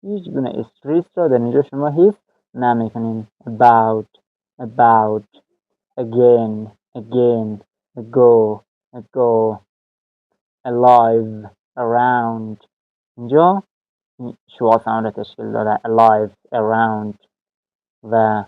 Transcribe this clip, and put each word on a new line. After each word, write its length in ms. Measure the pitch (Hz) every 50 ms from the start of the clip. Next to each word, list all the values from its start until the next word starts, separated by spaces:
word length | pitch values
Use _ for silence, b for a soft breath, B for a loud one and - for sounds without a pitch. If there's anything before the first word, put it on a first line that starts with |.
هیچ 280 | - 196 208 202 175 170
گونه 220 | - 135 131 120 -
استریس 600 | - 113 _ _ _ _ 139 151 170 175 _ _
را 100 | 190 175
در 100 | 156 131
اینجا 240 | 120 120 120 123 143
شما 280 | 143 - - 139 143 151
حس 280 | 143 160 175 208 202 _ _ _ _ _ _ _ _
نمی‌کنین. 760 | 123 123 123 120 117 113 110 110 113 113 113 113 110 107 _ _ _ _
About، 760 | 120 113 107 123 123 117 113 113 110 110 110 104 _ _ _ _ _ _ _ _ _ _ _
about. 800 | 127 113 113 127 120 117 113 113 110 107 107 107 101 _ _ _ _ _ _ _ _ _ _ _ _ _ _
Again، 760 | - 127 113 113 120 123 123 120 117 113 110 107 107 110 110 _ _ _ _ _
again. 640 | 127 107 113 120 127 123 120 120 113 110 107 107 101 _ _ _ _ _ _ _
Ago، 640 | 127 110 113 113 135 123 120 117 113 110 107 107 104 _ _ _ _ _ _ _
ago. 640 | 123 104 _ _ 131 123 120 113 113 110 110 107 107 _ _ _ _ _ _ _ _ _ _ _ _ _ _ _ _ _ _ _ _ _
Alive، 840 | 127 120 120 123 123 123 120 117 113 113 113 113 110 110 107 107 104 _ _ _ _ _
around. 800 | - 123 117 117 120 120 123 123 123 117 117 113 113 110 110 107 _ _ _ _ _ _ _ _ _ _ _ _
اینجا 460 | - 120 117 131 151 165 180 196 196 - _ _ _ _ _ _ _ _ _ _ _ 127 120 113 _ _ _
شوا 280 | _ _ 123 113 113
ساوند 360 | 113 - 117 113 113 110 110 104
تشکیل 380 | - 107 - - - 113 110
داده. 240 | 107 113 107 107 104
Alive، 560 | - _ 117 113 113 113 113 110 107 107 104 _ _ _ _ -
around. 580 | 120 107 107 110 110 113 110 107 107 107 104 101 _ _ _ _ _ _ _ _ _ _ _ _ _ _ _ _ _ -
و 400 | 107 113 113 110 110 107 107 101